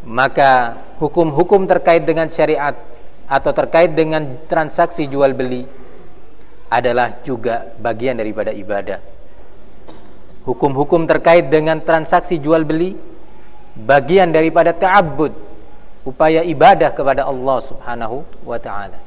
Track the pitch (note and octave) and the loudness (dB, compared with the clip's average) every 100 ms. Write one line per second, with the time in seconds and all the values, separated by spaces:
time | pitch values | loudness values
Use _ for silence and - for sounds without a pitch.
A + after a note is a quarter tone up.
0 | - A#2 C3+ - C#3 B2+ A#2+ A#2 - - | -4 0 2 4 6 6 2 -4 -12 -4
1 | D3 - E3 C#3 F3 G3+ F#3 F3+ F3 E3+ | -2 2 2 2 4 4 4 2 4 4
2 | D#3 D#3+ D#3+ - D3+ D3 C#3+ C#3 - - | 4 0 -2 0 0 2 -2 -4 -8 -10
3 | - - - C#3 D3+ C#3+ C3+ E3 F3 D#3 | -10 -8 0 0 2 0 2 4 4 4
4 | D#3 D#3 D3 B2+ - E3 D3+ - E3+ - | 0 0 -4 -8 -2 -2 0 0 0 0
5 | C#3+ C3+ C#3 B2+ B2+ B2 B2 - - - | -4 2 2 2 -4 -4 -6 -10 -10 -10
6 | - - - - - - - A#2+ B2 A#2+ | -10 -10 -10 -10 -10 -10 -2 0 2 2
7 | A#2+ G#2 - A#2+ A2+ A#2 - - A2+ A2 | 0 -2 -6 -4 -2 -4 -6 -6 -4 -2
8 | B2+ A#2 A2 G#2 G#2 G#2 G2 G2+ G2 F#2+ | -2 -2 -4 -4 -4 -4 -4 -4 -4 -8
9 | - - - - - - - - - - | -8 -10 -10 -10 -10 -10 -10 -10 -10 -10
10 | - - - - - B2 C#3+ C3+ C#3+ F3 | -10 -10 -10 -8 -6 -2 0 0 2 2
11 | D#3+ D#3 D#3+ E3+ D3 D#3 D#3 D#3+ - D#3+ | 2 2 6 6 6 2 2 0 2 0
12 | D3+ F3 - E3+ C#3+ D#3+ D3+ D#3+ F3+ G3+ | 4 0 2 -4 2 0 2 0 -2 -4
13 | - - - - - - - - A2 C#3+ | -10 -10 -10 -10 -10 -10 -10 -8 4 4
14 | C3 F#3 F3 D#3 D#3+ E3+ E3 E3 F#3+ G3 | 6 4 4 4 4 4 2 2 4 4
15 | E3 C3+ D3+ - - - - - - - | 4 0 -2 -2 -8 -10 -10 -10 -10 -8
16 | - C3 D#3 D#3+ E3+ C#3+ E3 F3+ D#3 - | -8 0 2 4 0 4 6 6 2 2
17 | C#3 C3+ C3+ C3 B2+ C3 - - - A#2+ | 0 0 0 -2 -2 -2 -2 -6 -6 -6
18 | A2+ B2+ - - - A#2 A2+ G2+ G2 - | -4 -6 -8 -8 -6 -6 -4 -6 -6 -8